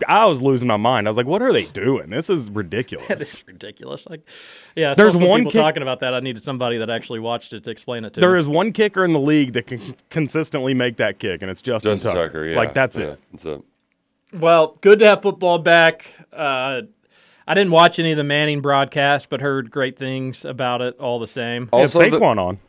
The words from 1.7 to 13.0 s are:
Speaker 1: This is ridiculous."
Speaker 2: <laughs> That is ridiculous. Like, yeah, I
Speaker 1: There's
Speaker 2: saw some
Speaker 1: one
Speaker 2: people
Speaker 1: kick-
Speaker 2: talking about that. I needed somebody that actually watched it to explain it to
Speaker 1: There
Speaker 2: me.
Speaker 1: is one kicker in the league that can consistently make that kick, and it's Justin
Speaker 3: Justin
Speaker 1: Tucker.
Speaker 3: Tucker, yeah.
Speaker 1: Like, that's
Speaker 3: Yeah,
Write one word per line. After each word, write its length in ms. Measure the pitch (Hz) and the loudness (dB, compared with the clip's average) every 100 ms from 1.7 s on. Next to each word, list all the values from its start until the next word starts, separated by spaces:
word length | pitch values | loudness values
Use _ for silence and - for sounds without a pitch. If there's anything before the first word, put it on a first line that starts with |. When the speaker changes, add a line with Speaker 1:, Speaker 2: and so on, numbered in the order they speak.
| 101 113 127 80 | -4 -2 -2 -4
Speaker 1:
This 200 | 117 165 | -8 -4
is 180 | 175 107 | -4 -4
ridiculous." 580 | 104 87 101 127 - - | -8 -6 -8 -8 -12 -8
Speaker 2:
<laughs> 20 | |
That 120 | 170 | -8
is 220 | 147 - - | -8 -12 -18
ridiculous. 600 | 90 104 - 131 143 - | -20 -20 -18 -16 -16 -16
Like, 180 | 156 _ - - - - - | -20 _ -20 -20 -20 -14 -2
yeah, 160 | 147 | 0
I 20 | 139 | 4
Speaker 1:
There's 180 | 214 | 6
Speaker 2:
saw 60 | 175 | 6
some 80 | 180 | 4
Speaker 1:
one 120 | 220 | 4
Speaker 2:
people 100 | 208 | 4
Speaker 1:
kick- 100 | - | 2
Speaker 2:
talking 200 | 156 160 | 2 0
about 160 | 131 127 | -6 -4
that. 160 | 131 127 | -4 -4
I 40 | |
needed 240 | 131 113 | -6 -8
somebody 360 | 143 131 123 120 | -10 -4 -4 -2
that 100 | 110 | -4
actually 300 | 117 - 113 | -6 -8 -10
watched 340 | 113 117 - | -6 -8 -10
it 100 | 110 120 | -16 -14
to 40 | |
explain 360 | 110 - 120 107 | -14 -10 -10 -10
it 100 | - | 0
to 40 | |
Speaker 1:
There 120 | 180 | 2
Speaker 2:
me. 60 | 180 | 2
Speaker 1:
is 80 | 147 | 0
one 240 | 156 220 | -2 -2
kicker 340 | 214 208 190 180 | -2 -2 0 0
in 80 | |
the 60 | 156 | 0
league 340 | 143 151 131 | 2 2 0
that 140 | 120 - | -4 -8
can 120 | 123 98 - _ | -14 -14 -20 _
consistently 640 | 165 139 160 156 147 131 | -6 -4 -4 -4 -4 -2
make 240 | 127 123 113 | -2 -2 -2
that 220 | 107 95 | -4 -4
kick, 240 | 107 85 | -8 -8
and 80 | 95 | -10
it's 100 | 90 | -10
Justin 300 | - 113 107 | -6 -2 -2
Speaker 3:
Justin 180 | 101 113 | -2 -2
Speaker 1:
Tucker. 160 | 90 80 | -2 -4
Speaker 3:
Tucker, 180 | 78 78 | -6 -4
yeah. 120 | 80 | -2
Speaker 1:
Like, 160 | 110 | -2
that's 240 | 98 131 | -2 -2
Speaker 3:
Yeah, 80 | 117 | -4